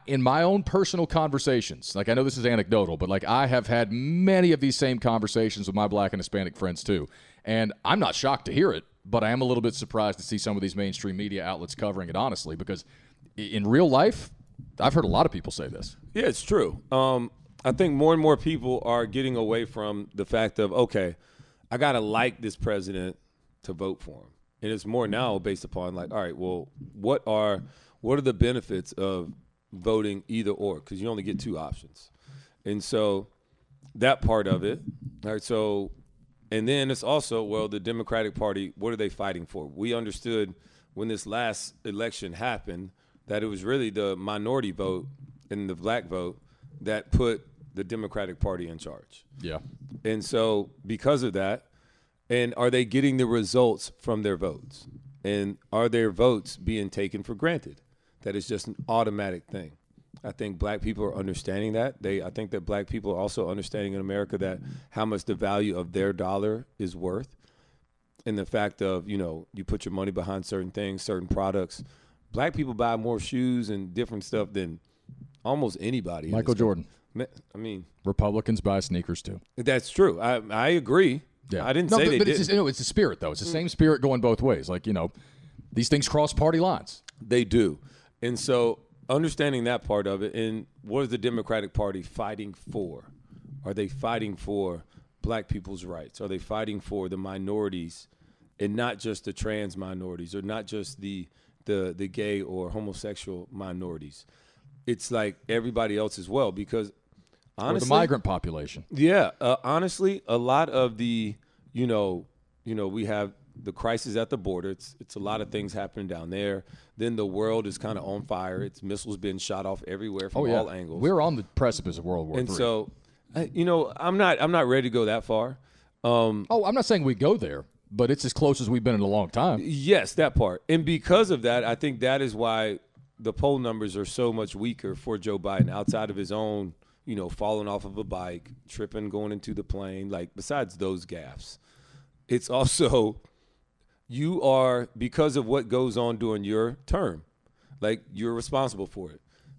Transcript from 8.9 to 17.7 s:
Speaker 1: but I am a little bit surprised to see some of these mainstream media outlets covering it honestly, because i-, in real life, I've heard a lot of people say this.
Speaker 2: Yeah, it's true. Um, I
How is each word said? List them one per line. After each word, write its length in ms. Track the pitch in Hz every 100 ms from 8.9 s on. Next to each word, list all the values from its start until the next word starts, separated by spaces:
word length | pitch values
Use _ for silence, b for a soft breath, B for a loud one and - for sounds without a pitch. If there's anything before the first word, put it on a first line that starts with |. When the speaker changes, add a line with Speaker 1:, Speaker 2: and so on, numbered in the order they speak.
| _
Speaker 1:
but 200 | 98 113
I 60 | 107
am 100 | 123
a 20 |
little 160 | 127 120
bit 140 | 113
surprised 440 | - 104 110 104 95
to 40 |
see 140 | - 107
some 180 | 110 101
of 60 |
these 140 | 95 90
mainstream 400 | 98 92 101 92
media 280 | 104 98
outlets 300 | 87 87 85
covering 340 | - 104 95 85
it 60 | 90
honestly, 380 | 127 95 78
because 300 | 80 92 92 - b b b - -
i-, 60 |
in 240 | 104 107 101
real 240 | 131 175
life, 400 | 131 202 - - - - - - -
I've 140 | 123
heard 100 | 147
a 40 | 101
lot 180 | 95 160
of 60 |
people 200 | 85 -
say 160 | - 65
this. 280 | - - - -
Speaker 2:
Yeah, 100 | 214 -
it's 160 | -
true. 380 | - 202 92 104 -
Um, 380 | 131 131 127 120 - - -
I 80 | 131